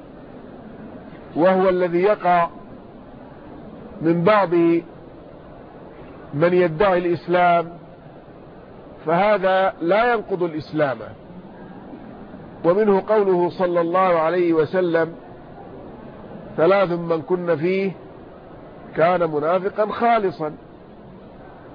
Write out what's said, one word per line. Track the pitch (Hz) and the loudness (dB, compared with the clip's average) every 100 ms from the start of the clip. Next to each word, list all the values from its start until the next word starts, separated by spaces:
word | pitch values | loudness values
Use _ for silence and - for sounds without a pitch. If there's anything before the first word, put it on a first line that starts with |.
| - - - - - - - - - - - - - 139 | -20 -20 -20 -20 -18 -18 -18 -18 -18 -18 -18 -18 -6 2
وهو | 185 190 185 | 4 4 4
الذي | 180 180 170 | 2 2 2
يقع | 202 208 175 175 170 - - - - - - - - - - - - - - - | 2 2 2 2 2 -4 -20 -20 -20 -20 -20 -20 -20 -20 -18 -18 -18 -18 -16 -4
من | 160 170 | 0 2
بعض | 180 214 180 170 170 170 - - - - - - - - - - - - - - - | 4 4 4 4 4 2 -2 -14 -20 -20 -20 -20 -20 -20 -20 -20 -20 -18 -18 -18 -10
من | 143 175 | 0 2
يدعي | 180 175 156 202 175 | 4 2 2 2 2
الإسلام | 175 160 170 180 175 170 165 - - - - - - - - - - - - - 151 | 0 -2 0 4 4 4 0 -10 -20 -20 -20 -20 -20 -20 -20 -20 -20 -20 -20 -10 -2
فهذا | 170 208 202 185 190 190 - | 2 2 2 2 2 0 0
لا | 165 208 240 | 0 2 2
ينقض | 226 - 185 | 0 -2 -4
الإسلام، | 175 151 - 156 143 113 101 - - - - - - - - - - - - - - - | -2 -4 -6 -2 0 -2 -10 -16 -20 -20 -20 -18 -18 -18 -18 -18 -18 -18 -18 -18 -18 -2
ومنه | 165 190 214 190 190 | 2 4 4 4 4
قوله | 214 196 180 175 | 2 4 2 2
صلى | - 180 175 | 0 0 0
الله | 170 185 | 0 2
عليه | 185 170 160 180 175 | 4 4 2 2 2
وسلم: | 160 151 185 175 165 165 - - - - - - - - - - - - - - - | 2 2 0 2 2 0 -4 -18 -20 -18 -18 -18 -18 -18 -18 -18 -18 -16 -16 -8 2
"ثلاث | 165 196 180 | 4 4 2
من | 170 170 165 | -2 -2 -4
كن | - 180 175 151 | -2 -2 0 0
فيه | 175 190 196 - - - - - - - - - - - | 0 0 -2 -6 -14 -20 -20 -20 -20 -20 -20 -20 -8 2
كان | 165 180 165 | 2 4 0
منافقا | 147 151 185 196 202 214 | 0 0 0 0 -2 -2
خالصا"، | - 233 226 190 - 151 - - - - - - - - - - - - | 0 2 2 0 -4 -8 -10 -18 -20 -20 -20 -20 -20 -20 -20 -20 -20 -20